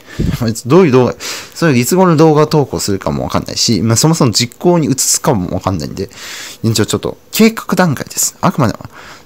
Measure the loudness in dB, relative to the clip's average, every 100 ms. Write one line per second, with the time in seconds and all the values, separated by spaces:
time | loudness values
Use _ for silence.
0 | -14 -6 -4 -2 -4 -4 2 4 6 4
1 | 2 -2 -10 -12 -12 -2 0 2 2 2
2 | 4 4 4 4 2 0 0 -4 -4 -4
3 | -2 -4 -2 -2 -2 -4 0 0 2 2
4 | 2 2 2 0 -4 -2 0 2 2 0
5 | -2 -2 0 -2 -2 -4 -4 -4 -6 -8
6 | -10 -12 -16 -16 -16 -6 -2 0 0 -2
7 | -6 -10 -6 2 2 2 -4 0 0 0
8 | -6 -6 -6 -2 -2 0 -2 -2 -10 -18
9 | -20 -20